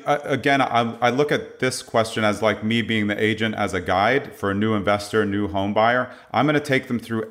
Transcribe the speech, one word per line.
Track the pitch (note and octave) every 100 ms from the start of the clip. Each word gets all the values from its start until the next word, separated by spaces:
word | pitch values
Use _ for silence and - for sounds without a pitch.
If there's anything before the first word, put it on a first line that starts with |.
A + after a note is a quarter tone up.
| C#3+
uh, | C#3+ -
again, | C3 C#3+ C#3
I, | B2 A#2 A#2+ -
I | A#2+
look | B2 D3+
at | C3 - -
this | B2+ -
question | - A#2 A2 A#2 G#2+
as, | G2+
like, | G#2+ G#2 G#2+
me | A#2
being | G#2 A2 G#2
the | G#2
agent | G#2+ G#2+ A2 G#2+
as | G2+
a | F#2
guide | F2 F#2 G#2+ C#3 C3+ -
for | G2
a |
new | G2 A2
investor, | G#2+ G2+ G#2 - A2 G2+
new | G2+ G2
home | F#2+ G2+
buyer. | G#2+ A2+ B2 B2 - -
I'm | A2 D3
gonna | D3
take | C#3+ C3 C3
them | A#2+
through | A2+ A2+ -